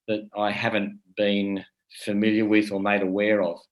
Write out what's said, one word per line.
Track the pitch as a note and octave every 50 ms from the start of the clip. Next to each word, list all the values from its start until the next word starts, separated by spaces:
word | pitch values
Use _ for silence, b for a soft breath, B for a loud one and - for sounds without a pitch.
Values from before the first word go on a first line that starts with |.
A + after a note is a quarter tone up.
| _ -
that | A2 G#2+ G#2 G#2 -
I | G2+ G#2 G#2
haven't | G2+ - - A#2 A#2 G#2 G2+ G#2 G2+ - _ _ -
been | - G#2 G2+ G2+ G2+ G2+ G2 G2 G2 F#2 - _ _ _ _ - - -
familiar | - G#2 G2+ G#2+ A2 G#2+ A2 A2+
with | G#2+ G#2+ G#2+ G#2 G2+ G2+
or | G2
made | G2 G2+ G2+ G2+ G2
aware | F#2 F#2 G2+ G#2 G#2 G#2+ G#2 F#2+
of. | E2+ E2+ - - _